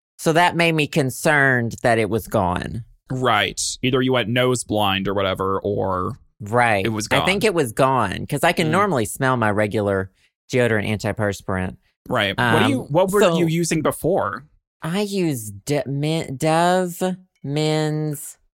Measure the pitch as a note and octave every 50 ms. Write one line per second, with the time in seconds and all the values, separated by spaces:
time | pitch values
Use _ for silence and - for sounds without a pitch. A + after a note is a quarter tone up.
0 | _ _ _ - - E3+ D#3 E3+ F3 F3 - E3+ E3+ E3 D#3+ D#3 D3 - - E3
1 | C#3 B2+ - - - E3 D3+ C#3+ C#3 C3+ B2+ A#2+ A#2 A2+ G2 - - B2 A#2 A2+
2 | A2 F#2+ A2 G#2+ - - - A2+ F#2 F2 F2+ - - - - A#2+ A#2 - - _
3 | _ - C3 B2+ B2+ B2 A2 G#2 G2+ G#2 G#2 - - - - - - B2+ B2+ C3
4 | B2+ B2+ B2+ B2 A#2 F#2+ A#2+ B2+ B2+ B2+ B2+ A#2 - - A2 G#2 G#2 G2 F#2+ F#2+
5 | G2 G2+ G2 G2+ G2 F#2+ F#2+ F2+ F#2+ F#2+ G2 F#2+ - G2+ G#2 G2+ G#2 F#2+ F#2 F2+
6 | F#2 G2+ B2+ - _ _ _ - G#2 G2 A2+ B2 A#2+ A#2 G#2+ G2 F#2+ A#2 A2 G#2
7 | G#2+ A2 C3 C#3 D#3+ E3+ G3 G3+ - G#3+ F3+ E3+ C#3+ A2+ A2 - C#3 C3 C3+ B2+
8 | A2 F#2 - F2+ F#2+ - D3+ C#3 - E3 F3 - E3 D#3 D#3+ F#3+ G#3 G3+ D#3+ B2+
9 | G#2+ - - - C3+ C3 C3 A#2+ A2+ G#2+ G2+ G2+ G#2+ G#2 F#2 A2 G2+ G2+ G2 F#2+
10 | F#2+ F#2+ _ _ _ _ _ _ _ - - B2 B2 A#2 A2+ G#2+ G2 G#2 G#2+ G#2
11 | - G#2+ F#2+ - G#2+ G2+ F#2+ - - - G2 F#2 F#2 F#2 - - _ _ _ _
12 | - - B2+ A#2+ G#2 G2 G2 - B2 A#2+ A2+ A2+ G#2+ - - - - - C#3+ E3+
13 | F#3+ G3 F#3+ G#3 G#3 F3+ E3 F3 F3 D#3+ D#3+ E3+ E3+ D#3+ F3+ D#3+ C#3 D3 C3 -
14 | - D3 F#3+ - G2 G2 F#2 A#2 C#3+ - _ _ _ _ _ _ - D#3+ F3 G3+
15 | G#3+ G3+ G3 G3 F3+ D#3+ C#3+ A#2+ G#2+ G#2 G2+ G2 - - D3 D3 - B2+ C#3 C#3+
16 | D3 D3+ D#3+ E3 - - C3+ C3 D#3 D#3 D#3 E3 E3+ F3+ F3+ F#3 F#3 F3+ F3 -
17 | F#3 F#3 F#3 F#3 - _ _ _ - C#3 C#3+ D3+ D#3 D#3 D#3 D#3 D#3 D3+ D3+ D3+
18 | D3+ D3+ D3+ - - - - _ _ _ _